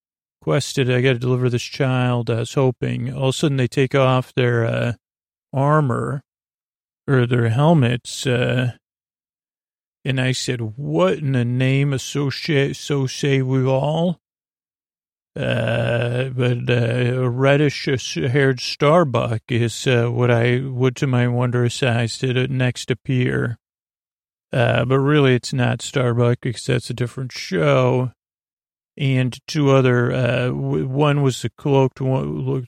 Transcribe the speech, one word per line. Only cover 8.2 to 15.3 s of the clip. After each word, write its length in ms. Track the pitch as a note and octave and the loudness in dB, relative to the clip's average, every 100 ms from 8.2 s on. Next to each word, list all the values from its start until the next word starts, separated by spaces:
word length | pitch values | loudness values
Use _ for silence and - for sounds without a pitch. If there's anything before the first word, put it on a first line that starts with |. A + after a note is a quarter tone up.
| C3+ | -2
uh, 460 | A#2+ B2+ B2+ B2+ - _ _ _ _ _ _ _ _ _ _ _ _ | 0 0 0 -2 -4 _ _ _ _ _ _ _ _ _ _ _ _
and 160 | C#3 C3 | -4 -2
I 120 | B2+ | 0
said, 280 | B2+ - B2 A2+ G#2+ | -2 -4 -4 -6 -8
"What 420 | D3 D#3+ F3+ - | -4 0 2 0
in 140 | D3 | -2
the 120 | C3 | 0
name 480 | A#2+ B2 C3 C3+ C#3+ | 0 0 0 2 0
of 80 | C3+ | -2
so 300 | - C#3+ C#3+ | -4 -4 -4
sha-, 420 | - - C#3+ C#3 | -4 -2 0 0
so 340 | C#3 - C#3+ C3 | -2 -4 -2 -2
say 360 | - D3 C3+ | -2 0 0
we 220 | C3 C3 | 0 0
all?" 560 | C3 C3 C#3+ D#3+ F3 E3+ _ _ _ _ _ _ _ _ _ _ _ | 0 0 0 0 -2 -4 _ _ _ _ _ _ _ _ _ _ _